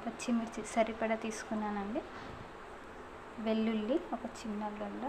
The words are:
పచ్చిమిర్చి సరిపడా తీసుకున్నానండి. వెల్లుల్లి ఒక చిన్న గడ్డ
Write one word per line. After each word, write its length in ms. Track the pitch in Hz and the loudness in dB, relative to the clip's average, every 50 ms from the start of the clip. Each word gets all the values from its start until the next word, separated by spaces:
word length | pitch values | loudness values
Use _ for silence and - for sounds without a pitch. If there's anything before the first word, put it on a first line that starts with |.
| - | -2
పచ్చిమిర్చి 600 | 240 220 - - - 240 233 226 220 - - 208 - - | -4 -4 -2 2 4 4 4 4 0 -4 -6 -6 0 4
సరిపడా 420 | 233 220 226 220 - 226 220 226 220 220 | 4 4 4 4 0 2 2 2 2 2
తీసుకున్నానండి. 760 | 226 214 - - - 226 214 208 208 208 202 196 196 220 302 - - - - - - - - - - - - - - - - - - - - - - - - - - - - 220 220 | -2 -2 -2 -2 0 0 0 2 0 0 0 -2 0 0 -2 -2 -2 -10 -10 -10 -10 -10 -10 -10 -10 -12 -12 -12 -12 -12 -12 -12 -12 -12 -12 -12 -12 -12 -12 -12 -12 -8 -2 2 4
వెల్లుల్లి 500 | 220 220 220 220 226 220 214 214 262 339 - - - | 6 6 6 6 4 4 4 4 4 2 4 2 -4
ఒక 80 | 240 - 233 - - | -2 -2 -6 -8 -6
చిన్న 220 | - 226 208 208 214 208 208 208 | -4 -4 -2 0 -2 -2 -2 -2
గడ్డ 220 | 214 202 202 208 226 | -4 -4 -2 -2 0